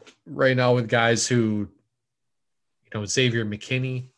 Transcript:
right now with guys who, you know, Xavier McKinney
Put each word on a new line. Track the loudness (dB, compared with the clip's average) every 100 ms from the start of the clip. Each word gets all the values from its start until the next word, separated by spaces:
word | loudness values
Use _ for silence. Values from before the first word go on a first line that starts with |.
| -18 _ -16
right | 0 2 4
now | 2
with | 2 2
guys | 2 2 2 2
who, | 2 2 0 -4 -10 _ _ _ _ _ _ _ _ _ _ _
you |
know, | -10
Xavier | -4 0 2 0
McKinney | -4 -8 -6 -6 -4 -8 -12